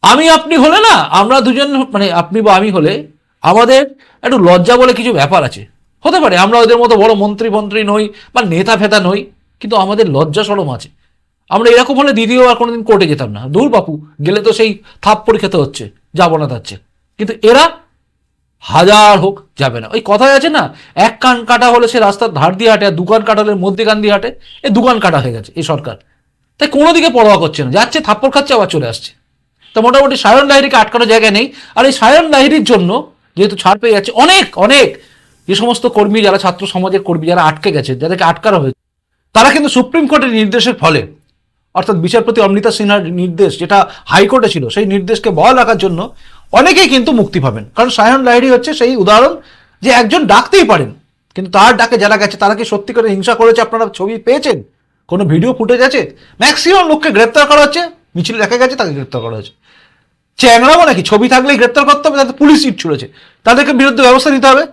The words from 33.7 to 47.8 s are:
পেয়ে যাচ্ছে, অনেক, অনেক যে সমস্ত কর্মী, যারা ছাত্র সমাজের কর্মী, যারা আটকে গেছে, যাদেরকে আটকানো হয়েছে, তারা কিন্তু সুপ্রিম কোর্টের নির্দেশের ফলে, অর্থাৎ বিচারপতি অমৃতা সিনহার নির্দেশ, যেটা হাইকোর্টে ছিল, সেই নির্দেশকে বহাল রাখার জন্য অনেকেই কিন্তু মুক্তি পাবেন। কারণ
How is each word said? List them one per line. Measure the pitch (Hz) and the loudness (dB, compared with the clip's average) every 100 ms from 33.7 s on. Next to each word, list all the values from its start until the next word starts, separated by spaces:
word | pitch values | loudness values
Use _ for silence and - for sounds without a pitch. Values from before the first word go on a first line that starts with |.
| 202 | 0
পেয়ে | 233 | 2
যাচ্ছে, | 208 196 | 0 -2
অনেক, | 226 294 381 - - | 0 2 2 0 -2
অনেক | 202 277 202 - _ _ _ _ - | 0 2 2 -2 _ _ _ _ -6
যে | 196 | -4
সমস্ত | 233 240 - | -2 -2 -2
কর্মী, | - 208 220 | 0 0 0
যারা | 202 196 | 0 0
ছাত্র | 196 180 196 | -2 -6 -8
সমাজের | 185 185 190 | -6 -4 -4
কর্মী, | 196 170 160 | -4 -6 -2
যারা | 180 | 0
আটকে | 160 151 208 | 0 -2 -4
গেছে, | 151 123 123 | -4 -6 -6
যাদেরকে | 151 180 | -6 -2
আটকানো | 170 170 220 190 | -2 -2 -2 -2
হয়েছে, | 139 - _ _ _ _ _ | -2 -8 _ _ _ _ _
তারা | 214 247 | 2 2
কিন্তু | 277 294 | 2 0
সুপ্রিম | - 254 330 294 | 0 0 0 0
কোর্টের | 302 269 | 0 0
নির্দেশের | 226 214 233 226 240 | -2 0 0 -2 -2
ফলে, | 160 151 107 _ _ _ _ _ _ | -2 -2 -6 _ _ _ _ _ _
অর্থাৎ | - 185 190 | -8 -4 -2
বিচারপতি | 170 233 233 220 | 0 0 0 0
অমৃতা | 202 196 220 | 0 0 -2
সিনহার | - 208 202 165 | -2 -2 -2 -2
নির্দেশ, | 175 180 165 190 147 | -6 -6 0 -2 -2
যেটা | 170 202 185 - - | 0 0 0 -6 -4
হাইকোর্টে | 165 202 262 226 | 0 2 2 0
ছিল, | 170 123 | -2 -6
সেই | 196 208 | -4 -2
নির্দেশকে | 196 185 226 226 | -2 -2 -4 -2
বহাল | 160 196 262 | 0 2 2
রাখার | 226 214 | 2 0
জন্য | 190 170 226 - - - - | -2 -4 -10 -14 -20 -20 -2
অনেকেই | - 302 320 349 | 0 2 2 2
কিন্তু | 262 233 | 0 0
মুক্তি | 247 202 - | -2 -2 -2
পাবেন। | 135 110 104 | -4 -6 -12
কারণ | - | -2